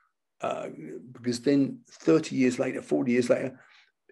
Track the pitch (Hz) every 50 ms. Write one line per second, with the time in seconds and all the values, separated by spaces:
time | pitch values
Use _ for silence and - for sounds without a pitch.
0 | _ _ _ _ _ _ _ _ - 135 - - - - - - - - - -
1 | - - - - - 123 120 - - 151 143 143 135 123 - - - _ - -
2 | - - 160 156 156 - - 131 131 127 123 - 131 131 - - - - - 147
3 | 139 123 120 123 120 120 131 113 - 131 - - - _ _ _ _ _ _ _
4 | _ _